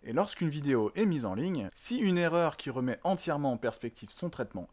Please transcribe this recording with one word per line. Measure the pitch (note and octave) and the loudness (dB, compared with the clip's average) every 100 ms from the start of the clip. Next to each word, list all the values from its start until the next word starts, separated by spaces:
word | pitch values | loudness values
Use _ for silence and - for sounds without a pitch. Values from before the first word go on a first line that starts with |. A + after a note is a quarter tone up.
Et | A#2 | -2
lorsqu'une | B2+ G3+ - E3 | 0 0 0 -2
vidéo | D3 C#3+ B2+ G#2+ F3 | 0 2 4 4 2
est | G#3+ | 2
mise | D#3 A2 | 2 0
en | |
ligne, | F#2+ F3 D#3+ G2 | -2 -2 -2 -4
si | - - A#3+ | -8 -6 0
une | G3+ F3 | 2 4
erreur | E3+ E3+ E3 - | 4 4 2 0
qui | D3 | -6
remet | B2+ B2+ A#2 | -2 -2 0
entièrement | F3 F#3+ - D3 C#3+ | 0 0 0 0 0
en | A#2+ | 0
perspective | B2 - A#2+ - G#2 | -2 -2 -8 -10 -14
son | - F3 | -8 -6
traitement | - A2+ F#2 - | -4 -6 -8 -12